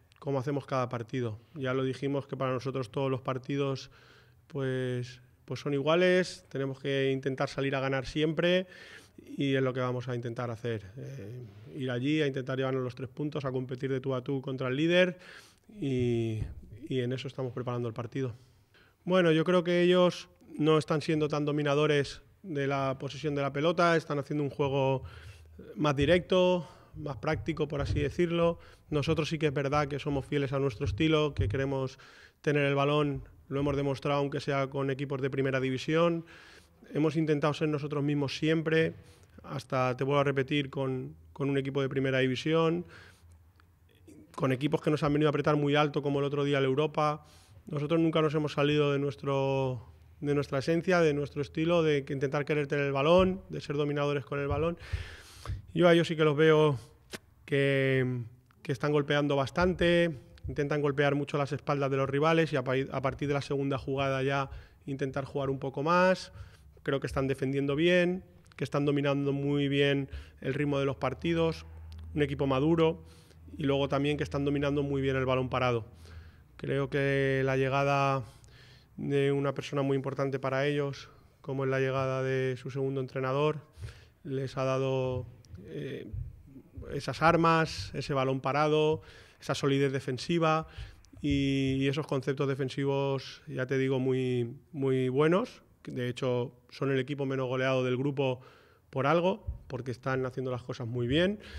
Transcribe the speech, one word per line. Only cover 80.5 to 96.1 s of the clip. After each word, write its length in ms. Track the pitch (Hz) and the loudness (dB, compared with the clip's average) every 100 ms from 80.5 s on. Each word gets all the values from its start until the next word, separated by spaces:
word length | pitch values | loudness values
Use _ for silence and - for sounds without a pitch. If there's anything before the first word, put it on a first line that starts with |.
| 131 143 | 0 0
ellos, 420 | 147 139 135 - - - _ | 0 -2 -6 -14 -20 -20 _
como 220 | - 135 | -8 -4
es 60 | 135 | 0
la 100 | 135 | 0
llegada 420 | 131 135 131 131 | 0 0 0 -2
de 320 | 131 131 131 127 | 0 0 -2 -4
su 120 | 135 | -6
segundo 300 | 131 135 139 | -4 -4 -4
entrenador, 600 | 131 - 131 139 151 151 - - - - - _ | -4 -4 -2 0 0 -2 -8 -14 -14 -14 -20 _
les 340 | 156 135 135 - | -8 -6 -4 -2
ha 60 | |
dado, 640 | 131 131 135 131 131 127 127 - - - 185 | 0 0 0 0 -2 -4 -8 -14 -20 -18 -14
eh, 420 | 151 143 - - - - - - 135 - - 123 | -10 -10 -10 -10 -10 -10 -14 -20 -20 -20 -16 -10
esas 280 | 143 139 131 | -8 -6 2
armas, 680 | 160 165 165 165 156 - - | 4 6 6 4 2 -4 -8
ese 200 | 147 135 | -6 -2
balón 280 | 139 131 135 | 0 0 0
parado, 600 | 131 139 151 151 151 156 - - - - | 0 2 2 4 2 0 -6 -20 -20 -12
esa 160 | - 143 | -6 -2
solidez 360 | 143 139 139 | 2 2 2
defensiva 760 | 135 135 131 - 170 160 160 160 - - - - - | 0 -4 -4 -2 2 2 2 -2 -10 -16 -18 -20 -6
y, 560 | 151 139 139 135 135 135 | -2 0 2 0 0 0
y 80 | 135 | 0
esos 200 | 139 147 | -2 -2
conceptos 400 | 143 139 139 143 | -2 -2 -2 -2
defensivos, 920 | 135 135 - 139 139 139 135 - - - | -2 -4 -2 0 0 0 -2 -6 -16 -10
ya 180 | 135 131 | -6 -2
te 120 | 135 | 0
digo, 220 | 135 131 | 0 0
muy, 560 | 131 131 127 123 117 135 - | 0 0 0 0 -2 -6 -14
muy 380 | 156 135 131 127 | -4 0 2 2
buenos. 540 | 127 156 180 247 - - _ | 2 4 4 0 -8 -20 _
De 260 | - 135 | -10 -6
hecho, 440 | 123 | -6